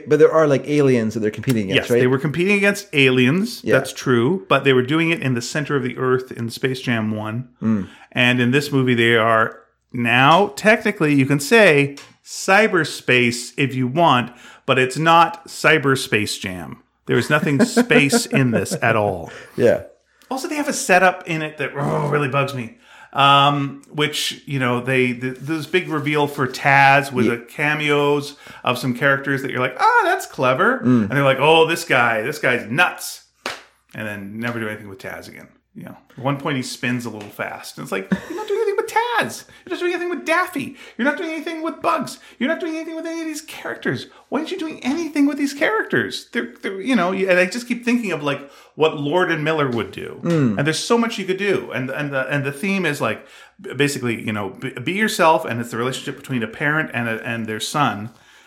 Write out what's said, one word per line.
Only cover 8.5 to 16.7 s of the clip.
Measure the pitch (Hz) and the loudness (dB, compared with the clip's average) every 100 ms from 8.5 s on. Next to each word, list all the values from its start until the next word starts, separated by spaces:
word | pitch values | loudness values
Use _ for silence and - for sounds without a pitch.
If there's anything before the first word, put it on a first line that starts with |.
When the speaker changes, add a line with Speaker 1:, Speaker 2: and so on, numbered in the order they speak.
Speaker 2:
this | 139 143 | 2 2
movie, | 139 127 | 0 2
they | 117 117 117 | 4 4 4
are | 110 113 110 - _ _ _ | 4 4 2 -2 _ _ _
now, | - 117 123 135 170 202 - | -6 2 6 8 8 4 2
technically, | 208 226 226 208 151 143 | 2 4 2 0 2 4
you | 135 | 4
can | 143 | 2
say, | - 233 202 143 139 143 - _ | 4 6 8 6 2 -2 -18 _
cyberspace | - - - 196 220 180 151 - - 123 120 120 - - | -16 -8 2 4 4 2 -2 -4 2 4 4 0 -8 -4
if | 135 131 | -2 -2
you | 123 | -2
want, | 143 165 123 117 - - - - | 2 4 4 0 -8 -20 -12 0
but | 127 | 2
it's | 127 147 | 2 0
not | 165 165 165 - - | 4 6 4 0 -16
cyberspace | - 151 156 139 131 - 110 104 - | -2 2 4 4 0 0 -2 -2 -6
jam. | 98 92 71 | -8 -10 -12